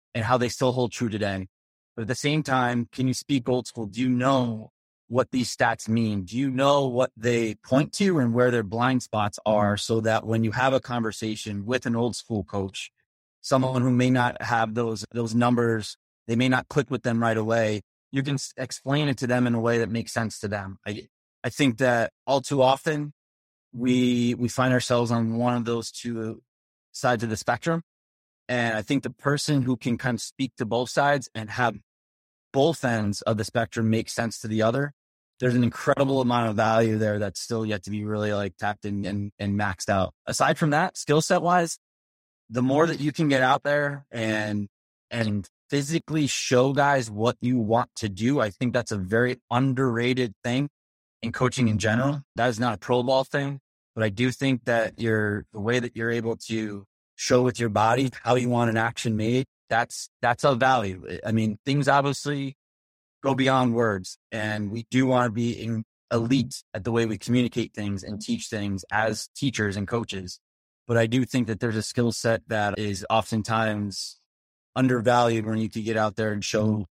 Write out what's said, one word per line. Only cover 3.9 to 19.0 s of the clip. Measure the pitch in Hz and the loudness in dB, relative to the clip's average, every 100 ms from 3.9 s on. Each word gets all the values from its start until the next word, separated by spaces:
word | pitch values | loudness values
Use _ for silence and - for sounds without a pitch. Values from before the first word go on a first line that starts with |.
| 104 | -2
you | 127 | 0
know | 123 131 135 120 110 - _ _ _ _ | 2 2 2 0 -4 -12 _ _ _ _
what | 120 - | -2 0
these | 131 113 | 0 -2
stats | - 120 113 - | 0 0 0 -2
mean? | 117 110 101 | 0 0 -2
Do | 87 | -4
you | 117 139 | -2 -2
know | 127 139 143 135 | 2 4 4 2
what | 123 127 | 0 -2
they | 113 117 117 113 104 | -2 0 0 0 -4
point | - 131 151 | 0 2 2
to | - 196 165 | 0 2 4
and | 120 | 2
where | 120 123 | 4 2
their | 120 | 2
blind | 101 113 123 127 | -2 -2 0 0
spots | - 107 101 - | -2 -2 -2 -2
are | - 104 104 104 | 0 2 2 0
so | - 113 | 0 0
that | 110 110 107 | 2 0 0
when | 113 | 0
you | 113 | 0
have | 113 131 | 2 2
a | 131 | 0
conversation | - 120 110 - 110 104 110 101 101 | -2 -4 -4 -4 -6 -6 -8 -8 -4
with | 127 | -4
an | 123 | -2
old | 117 120 - | 0 -2 -4
school | - 107 | -6 -6
coach, | 92 101 95 - - _ _ _ _ _ | -4 -6 -6 -8 -14 _ _ _ _ _
someone | - 131 131 127 | -2 0 2 0
who | 127 | 2
may | 123 127 | 2 4
not | 127 123 - | 2 0 -2
have | 110 117 110 | -2 0 0
those, | 113 117 107 107 | -2 -4 -4 -8
those | 117 117 | -6 -2
numbers, | 117 120 120 117 113 101 - _ _ - | 2 4 4 2 0 -4 -14 _ _ -4
they | 117 | 0
may | 127 | 2
not | 127 - | 2 0
click | 151 139 | -2 -2
with | 127 | -4
them | 123 117 | -2 0
right | 117 110 | 2 0
away, | 110 117 107 104 - _ _ | 2 2 2 -2 -6 _ _
you | 135 | -4
can | 139 | -2
s-, | 139 - - | -4 -6 -10
explain | 131 - 131 147 | -10 -8 -2 0